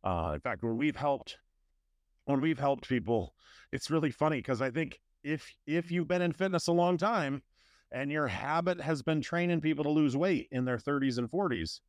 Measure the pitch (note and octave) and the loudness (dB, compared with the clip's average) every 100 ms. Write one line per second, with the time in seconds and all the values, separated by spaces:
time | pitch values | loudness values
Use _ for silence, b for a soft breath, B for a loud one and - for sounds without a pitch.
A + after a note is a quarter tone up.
0 | F#2+ F2+ E2 D2+ B2+ G2 A#2 A2+ D3+ - | -2 0 0 -2 -4 -4 -2 0 0 0
1 | D3 C#3 - - _ _ _ _ _ _ | 0 0 -4 -18 _ _ _ _ _ _
2 | _ _ - C#3 D3+ D3 C#3 C#3 - B2+ | _ _ 0 2 2 2 2 0 0 -2
3 | F#2+ A#2 G2 _ B B B - - D#3+ | 2 0 0 _ B B B -8 -2 0
4 | D3+ - D3+ D3+ A2+ C3+ C3+ A#2+ D#3 - | 0 0 0 0 -2 -2 -2 -2 -6 -8
5 | _ _ C#3+ D3+ - - - D#3+ E3+ F3 | _ _ -6 -6 -8 -18 -2 -2 0 -2
6 | E3 F3+ F3 D#3+ F#3+ F3+ - E3+ F3 F3+ | 0 2 2 0 0 0 2 4 4 2
7 | G3+ A3+ D3 C#3 _ b b b b B2 | 2 0 -2 -4 _ b b b b -6
8 | C#3 D3+ C#3+ F#2+ B2+ D#3+ E3+ F3 - D#3 | -2 0 0 -2 -2 0 0 -2 -2 -2
9 | C3 D#3 C3+ E3+ F3 E3+ D#3 D3 D3 D3+ | 0 0 0 0 2 2 2 0 2 4
10 | D3 C3 F3+ E3+ - C3 B2+ B2 - C#3+ | 4 4 2 2 0 -4 -2 -2 -2 0
11 | C3+ A#2+ A#2+ E3+ G3 A#2 D#2 - | 0 0 -2 0 0 0 -4 -6